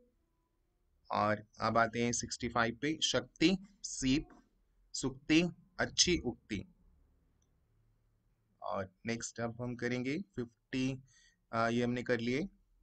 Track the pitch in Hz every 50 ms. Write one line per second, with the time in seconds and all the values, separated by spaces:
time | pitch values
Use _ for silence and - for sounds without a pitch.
0 | 240 _ _ _ _ _ _ _ _ _ _ _ _ _ _ _ _ _ _ _
1 | _ - 107 104 104 107 107 107 - - _ - 110 113 110 117 113 107 113 120
2 | 117 120 120 - - 110 - - - 117 117 123 117 117 117 - - 147 160 -
3 | - - - 123 123 - _ - 165 175 190 190 - - - _ - - - -
4 | 135 131 131 220 - - - - - _ _ _ _ _ _ _ _ _ - -
5 | - 131 135 131 - - 156 160 180 170 - - - _ _ - 127 - - -
6 | - 175 175 160 - 120 113 - _ - 107 95 - - - _ _ - _ _
7 | _ _ _ _ _ _ _ _ _ _ _ _ _ _ _ _ _ _ _ _
8 | _ _ _ _ _ _ _ _ _ _ _ - - - 95 98 95 95 _ _
9 | - 113 117 117 - - - - 117 117 113 120 123 123 123 120 120 120 123 123
10 | 123 131 143 180 202 _ - 123 120 120 _ _ _ - - 131 131 131 135 131
11 | - - _ - - - _ _ _ - - 113 113 117 117 120 120 120 120 123
12 | 117 - 123 113 117 120 123 139 190 196 - - _ _ _ _